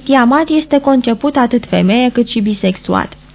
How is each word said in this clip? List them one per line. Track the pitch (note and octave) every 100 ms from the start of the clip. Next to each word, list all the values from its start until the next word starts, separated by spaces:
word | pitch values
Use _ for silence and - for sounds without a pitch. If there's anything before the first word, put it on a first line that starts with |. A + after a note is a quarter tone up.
Tiamat | C4 C4+ A#3+ C#4+ D#4+
este | D#4 D#4 C#4+
conceput | C#4 C4 B3 A3+ C#4+ C#4+
atât | A#3+ B3 -
femeie | F#3 F3+ A#3 B3+
cât | A#3+ A#3
și | A#3
bisexual. | G#3 G3+ F#3 F#3 - G3+ - - -